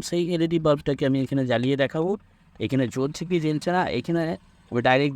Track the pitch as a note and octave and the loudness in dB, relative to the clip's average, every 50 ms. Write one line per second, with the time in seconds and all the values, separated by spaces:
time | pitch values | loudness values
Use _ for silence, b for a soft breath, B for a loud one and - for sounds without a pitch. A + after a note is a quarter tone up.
0 | F#3 - - F3 F3 E3+ F3+ E3 E3 E3 E3+ E3 D#3+ D#3 D3 C#3+ - - C#3+ C3 | -2 -2 -2 -2 -2 0 0 0 0 0 0 2 2 2 2 2 0 -2 -2 0
1 | D3+ C3+ C3 C3+ C3+ B2 C3+ C#3 C3 B2 B2 A#2 B2 C3 C#3 C3+ C#3 B2+ - D#3+ | 0 0 2 0 0 0 0 0 0 0 0 0 2 0 2 2 0 0 0 -2
2 | D#3+ F3+ G3+ G#3+ b b b b b b b - G#2+ G#2+ - C3 C3+ A#2 - B2+ | -2 -2 -2 -4 b b b b b b b -6 -4 -2 0 0 0 0 -2 -2
3 | C3 C#3 D3+ - E3 E3 F3+ E3+ D#3 D#3 D3+ D3+ - - F3 F3+ F3+ G2 D2 A#2+ | -4 -4 -4 -6 -4 -2 -2 0 0 0 -2 -2 -2 0 0 0 0 0 -2 -4
4 | - - E3+ E3+ E3 D#3+ F3+ F#3+ - - - - - - - A#2+ A#2+ B2+ B2+ C3+ | -2 -2 -2 -2 -2 -2 -4 -6 -10 -16 -20 -20 -12 -6 -2 0 2 4 4 4
5 | C#3+ D3 C#3 | 4 2 0